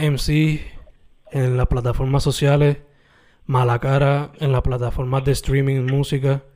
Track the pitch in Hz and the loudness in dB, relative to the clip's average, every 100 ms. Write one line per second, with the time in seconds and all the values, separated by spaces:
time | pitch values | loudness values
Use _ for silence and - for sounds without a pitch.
0 | 151 139 - 151 156 151 - - - - | 0 0 0 2 2 0 -6 -16 -20 -20
1 | - _ - 139 127 123 123 131 123 117 | -20 _ -8 -2 0 0 0 0 -2 -2
2 | 135 139 143 135 143 143 147 143 - _ | 0 0 0 0 2 4 2 0 -6 _
3 | _ _ _ _ - 131 123 120 135 135 | _ _ _ _ -4 0 2 0 0 2
4 | 139 143 143 - 147 127 123 127 120 - | 2 0 -2 -4 -2 0 0 -2 -2 -4
5 | 127 135 135 135 - 139 139 135 127 139 | -2 -2 0 0 0 0 0 0 0 0
6 | 143 143 135 139 - | 0 -2 0 -2 -4